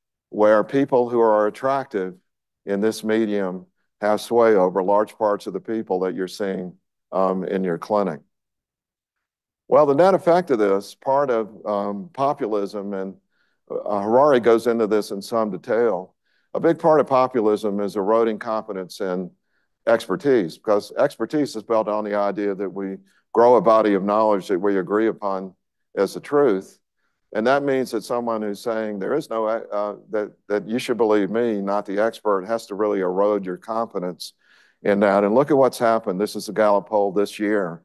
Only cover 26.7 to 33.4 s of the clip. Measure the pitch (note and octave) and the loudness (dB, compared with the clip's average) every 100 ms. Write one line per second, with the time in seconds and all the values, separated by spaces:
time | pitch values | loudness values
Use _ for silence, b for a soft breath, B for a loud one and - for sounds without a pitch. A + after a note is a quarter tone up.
26.7 | _ _ _ _ _ _ G#2+ A#2 C#3+ C#3+ | _ _ _ _ _ _ -4 0 0 0
27.7 | C3+ A#2+ A2+ - A#2+ A#2 A2 G#2+ G2+ A#2+ | -2 -2 -6 -4 -4 -4 -4 -6 -8 -6
28.7 | A2 G#2+ G#2 G2+ C#3+ - A2+ A2 A2+ - | -4 -4 -6 -4 -4 -4 -4 -2 -4 -6
29.7 | G#2 G#2 G#2 - G#2+ F#2+ _ - G#2 F#2+ | -6 -6 -8 -8 -6 -6 _ -6 -4 -4
30.7 | A#2+ - A2+ A2 G#2+ F#2+ A2+ A#2+ G#2 G2 | -6 -4 0 2 2 2 0 -2 -2 -2
31.7 | G#2 G2+ G2 A2+ A2+ G#2 G2 F#2+ A#2 - | -4 -4 -2 -2 -2 -2 -2 -2 -6 -6
32.7 | G2 G#2+ G2+ F2+ F#2 G#2 G#2 | -4 -2 0 -2 0 2 0